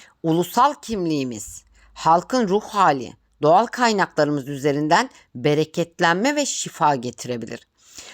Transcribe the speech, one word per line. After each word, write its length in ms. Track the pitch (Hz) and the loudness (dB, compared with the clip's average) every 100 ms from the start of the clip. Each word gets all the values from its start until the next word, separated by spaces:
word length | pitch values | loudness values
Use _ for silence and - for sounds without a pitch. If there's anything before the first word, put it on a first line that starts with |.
| - _ | -20 _
Ulusal 520 | 165 165 175 - 277 | -2 0 0 2 2
kimliğimiz, 920 | 285 - 214 170 147 131 110 - - - _ _ | 0 -8 -6 -2 -2 -4 -8 -14 -18 -20 _ _
halkın 540 | - 156 170 - 254 208 | -2 2 2 2 0 0
ruh 140 | 202 | 0
hali, 500 | 208 202 180 143 107 - _ _ | -2 0 2 2 -4 -16 _ _
doğal 240 | 147 180 233 | 4 4 2
kaynaklarımız 840 | - 240 208 165 - 147 147 127 | 0 0 2 0 0 0 0 -4
üzerinden 600 | 139 143 143 151 175 254 - _ | -4 -2 0 2 2 0 -6 _
bereketlenme 1000 | 123 147 147 156 - 170 - 170 175 262 294 | -4 0 0 0 -4 -6 0 0 2 0 0
ve 100 | 277 | -2
şifa 480 | - - - 156 | -6 -10 -2 0
getirebilir. 720 | 139 120 - 123 120 117 117 - _ _ - - | 0 -4 -10 -10 -8 -10 -14 -18 _ _ -20 -20